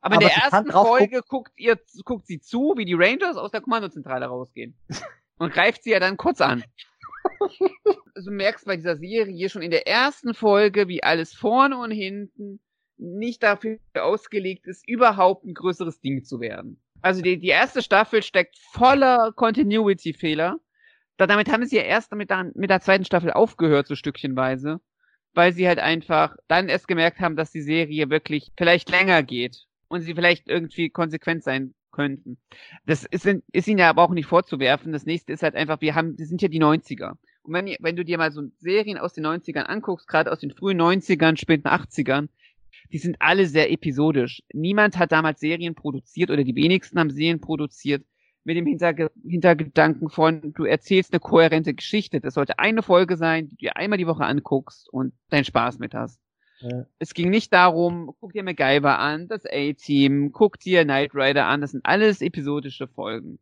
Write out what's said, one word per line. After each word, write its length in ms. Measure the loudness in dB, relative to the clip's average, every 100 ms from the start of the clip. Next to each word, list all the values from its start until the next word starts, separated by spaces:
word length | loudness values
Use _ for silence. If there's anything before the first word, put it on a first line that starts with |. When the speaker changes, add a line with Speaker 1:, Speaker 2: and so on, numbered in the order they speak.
Speaker 1:
Aber 160 | 4 4
in 40 |
Speaker 2:
Aber 60 | 6
Speaker 1:
der 80 |
Speaker 2:
sie 60 | 4
kann 40 |
Speaker 1:
ersten 240 | 4 2 2
Speaker 2:
drauf 180 | 4 6
Speaker 1:
Folge 300 | 6 4 0
Speaker 2:
gucken. 60 | -4
Speaker 1:
guckt 240 | -8 -10 _
ihr, 220 | 0 0 _ -20
guckt 220 | -10 -10 -10
sie 140 | -16
zu, 340 | _ -2 -2 -2
wie 80 |
die 100 | -2
Rangers 440 | 2 2 2 -4 -4
aus 140 | -8
der 100 | -8
Kommandozentrale 640 | -4 -4 -4 -12 -8 -6 -6
rausgehen. 500 | -8 -12 -16 -18 -18 _
<laughs> 500 | -14 -14 -20 _ _
Und 140 | -6
greift 280 | 0 0 0
sie 80 | -2
ja 60 | 0
dann 200 | 0 -2
kurz 240 | -4 0
an. 200 | 0 0 -8
<laughs> 40 | _ -20 _ -20 -8 -8 -6 -8 -2 -4 0 -2 -2 _
Du 160 | -18 -12
merkst 340 | -2 -2 -2
bei 120 | -6 -6
dieser 200 | -2 -4
Serie 520 | -4 -2 -2 -4 -8
schon 140 | -6
in 100 | -2
der 160 | -2 0
ersten 460 | 0 0 -2 -8
Folge, 520 | 0 4 4 4 2 -2
wie 140 | 0
alles 320 | 0 0 -2
vorne 420 | -4 0 4 4 2
und 120 | -6
hinten 680 | -6 -6 -8 -14 -14 -18 -18 _ _ _ _
nicht 460 | -12 -8 -8 0
dafür 360 | 0 2 -4 -10 _
ausgelegt 720 | -4 -2 -2 -4 -6 -6 -8 -14
ist, 220 | -18 -8
überhaupt 560 | 2 2 4 2 2
ein 100 | -8
größeres 460 | -6 -4 -4 -6 -8
Ding 220 | -6 -6
zu 160 | -6 -10
werden. 420 | -10 -10 -14 -18 _ _
Also 200 | -2 0
die, 180 | -2 -2
die 80 | 2
erste 340 | 2 2 -2
Staffel 400 | 0 2 4 0
steckt 340 | 0 -2 -2 _
voller 760 | _ 2 4 6 4 4 0
Continuity-Fehler. 1300 | 0 -2 0 0 2 2 0 -4 -6 -4 -2 -2 -4 _ _ _ _ _ _
Da, 100 | 2
damit 240 | 4 2
haben 160 | 0 0
sie 100 | 0
ja 60 |
erst 300 | 2 -2 -2
mit 180 | -12 -4
der, 220 | -4 -4
mit 160 | -6 0
der 100 | 0
zweiten 240 | 4 2
Staffel 280 | 2 0 0
aufgehört, 560 | 2 0 2 2 2 2
so 80 | -6
stückchenweise. 840 | -6 -8 -6 -2 -2 -2 -6 -10 _ _ _ _ _
Weil 180 | 4 4
sie 140 | 4 2
halt 140 | 2
einfach 560 | 0 -2 0 0 0 -2 _
dann 220 | 0 2
erst 180 | -4 -2
gemerkt 320 | 0 0 0
haben, 160 | -4
dass 160 | -4 -6
die 120 | -8
Serie 460 | -4 -2 -2 -2 -2
wirklich 420 | -2 -2 -8 -8 -2
vielleicht 340 | 2 2 2
länger 340 | 0 4 2
geht 420 | 2 -6 -6 -8 _ _ _
und 140 | -10
sie 120 | -8
vielleicht 340 | 0 2 2 -2
irgendwie 400 | -4 -4 -6 -6
konsequent 540 | -4 -6 -4 -6 -6
sein 320 | -4 -4 -6 _ _
könnten. 480 | -6 -4 -4 -12 -18 _ -20 -20 -18 -4
Das 180 | -4
ist, 220 | -4 -4 -2
ist 420 | -2 -2 -4 0
ihnen 100 | 4
ja 120 | 4
aber 120 | 6
auch 80 | 4
nicht 160 | 2 0
vorzuwerfen. 680 | 0 0 -2 0 0 -2
Das 120 | -8 -6
nächste 260 | -6 -6
ist 100 | -4
halt 140 | -4 -2
einfach, 240 | -4 -2
wir 160 | -2 -2
haben, 200 | -4 -6
das 120 | -10
sind 140 | -4
ja 60 | -4
die 100 | 2
neunziger. 580 | 2 2 -2 -12 -12 -14 _ _
Und 100 | -8
wenn 140 | -8 -6
ihr, 100 | -6
wenn 140 | -6
du 100 | -6
dir 120 | -6 -2
mal 160 | -2
so 100 | -4 -14 _
Serien 380 | -2 -2 -2 -6
aus 160 | -8
den 100 | -6
neunzigern 420 | -6 -6 -8 -8 -6
anguckst, 420 | -8 -6 -8 _
gerade 240 | -2 0
aus 60 | -4
den 120 | -8
frühen 280 | -6 -4 0
neunzigern, 580 | 2 0 0 2 2 2
späten 320 | 0 0 2
achtzigern, 600 | -2 -2 -6 -2 -2 -2 _ _ _ -20 _ _
die 60 | -8
sind 180 | -6 0
alle 260 | 2 4 4
sehr 240 | 2 2
episodisch. 720 | 0 -4 0 2 2 -2 -6 _
Niemand 460 | -6 -2 2 2 2
hat 140 | 2
damals 280 | 2 2 -2
Serien 340 | -4 -4 -6
produziert 560 | -8 -8 -10 _ -4 -2
oder 120 | 0
die 140 | 0 2
wenigsten 420 | 2 2 0 -2
haben 120 | 0
Serien 300 | 0 0 -2
produziert 640 | -4 -6 -6 _ -4 -4 _ _ _ _
mit 140 | -6 -4
dem 100 | -2
Hinterge-, 440 | 0 -2 0 -4 _ -6
Hintergedanken 840 | 2 4 4 2 2 2 2 -6
von, 420 | 2 2 2 -8
du 100 | -4
erzählst 480 | 0 0 2 0 2
eine 80 | -4
kohärente 540 | 2 4 6 4 -2
Geschichte. 460 | -6 -4 -4 -4 -6
Das 140 | -4
sollte 240 | -4 -4 0
eine 240 | 0 0
Folge 340 | 4 4 4 0
sein, 300 | 0 0 -2
die 80 | -8
du 100 | -8
dir 100 | -6
einmal 220 | -4 -2
die 80 | -2
Woche 180 | -2
anguckst 640 | 0 -2 -2 -4 -4 _ _
und 200 | -6 -6 _ _
deinen 140 | -2
Spaß 340 | 0 0 -2 -4
mit 160 | -10
hast. 260 | -8 -10 _ _ _ _ _
Speaker 2:
Ja. 260 | -12 -12 -12 _
Speaker 1:
Es 140 | -12
ging 160 | -4 0
nicht 240 | 0 2
darum, 600 | 4 4 4 -2 -2 -12 -16
guck 120 | -14
dir 100 | -10
MacGyver 560 | -10 -2 2 4 2 2
an, 300 | -2 -4 -8
das 160 | -10
A-Team, 880 | -8 -6 -6 -6 -2 2 4 2 -2
guck 260 | 2 0 0
dir 240 | 0 2
Knight 300 | 4 0 -2
Rider 320 | 0 0 2 2
an, 140 | 0
das 120 | -4
sind 120 | -8
alles 380 | -2 2 2 2
episodische 680 | -4 -6 -6 -6 -8 -12 -14
Folgen. 500 | -10 -10 -10 -12 -20